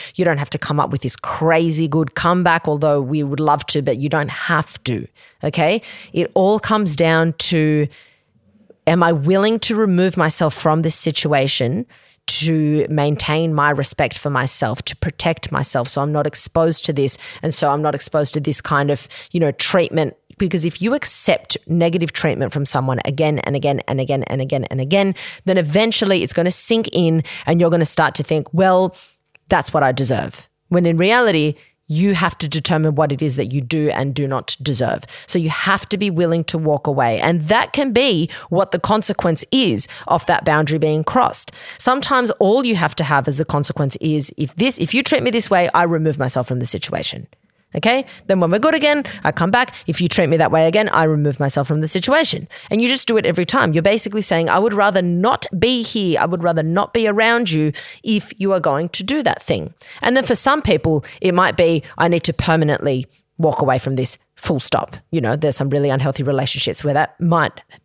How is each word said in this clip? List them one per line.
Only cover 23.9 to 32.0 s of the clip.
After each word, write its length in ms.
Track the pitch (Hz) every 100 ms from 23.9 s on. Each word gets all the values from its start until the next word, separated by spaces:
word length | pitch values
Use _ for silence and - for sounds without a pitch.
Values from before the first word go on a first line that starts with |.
| 135
again 240 | 131 139
and 180 | - 135
again 220 | 131 135
and 180 | - 135
again, 320 | 135 196 196 185 - - 185
then 100 | 185
eventually 640 | 156 175 226 - 196 190
it's 120 | -
gonna 160 | - 175
sink 400 | - - 226 220
in 300 | - 165 160 - - -
and 140 | 170
you're 100 | 170
gonna 160 | 170 156
start 280 | - 151 -
to 60 |
think, 300 | 143 156 139
"Well, 420 | 165 190 185 185 - - _ _ _ -
that's 240 | 180 -
what 100 | 156
I 100 | 139
deserve." 580 | 127 127 117 - - - _ -
When 160 | 175
in 140 | 170 165
reality, 560 | 185 240 233 160 151 147 _ _ -
you 280 | 156